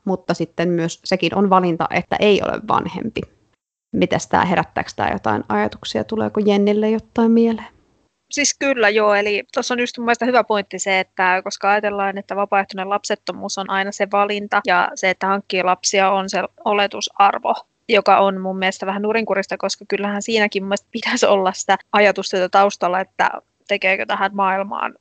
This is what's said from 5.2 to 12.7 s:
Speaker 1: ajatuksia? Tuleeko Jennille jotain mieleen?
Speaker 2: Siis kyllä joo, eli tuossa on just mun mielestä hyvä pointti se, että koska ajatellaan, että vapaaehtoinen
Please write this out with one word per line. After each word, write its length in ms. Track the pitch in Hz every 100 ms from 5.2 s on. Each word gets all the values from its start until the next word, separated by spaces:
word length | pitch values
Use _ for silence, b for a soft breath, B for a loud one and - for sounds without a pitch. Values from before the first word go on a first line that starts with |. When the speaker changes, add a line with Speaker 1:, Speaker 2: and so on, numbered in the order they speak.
| - 104 -
Speaker 1:
ajatuksia? 540 | 214 214 - - 214
Tuleeko 360 | 214 220 214 214 208
Jennille 440 | 202 202 208 214
jotain 420 | 220 - - 226
mieleen? 480 | 226 233 220 - _ _ _ _ _ _
Speaker 2:
Siis 240 | 285 277 -
kyllä 300 | 277 254 208
joo, 240 | 214 208
eli 300 | 202 208 208 -
tuossa 200 | - 240
on 60 | 247
just 180 | 240 -
mun 80 | 233
mielestä 200 | 233 233
hyvä 180 | 247
pointti 360 | 208 214 196 185
se, 200 | 196 190
että 420 | 185 - 185 185
koska 280 | 196 - 196
ajatellaan, 460 | 208 208 202 196 196
että 180 | - 190
vapaaehtoinen 540 | 202 202 196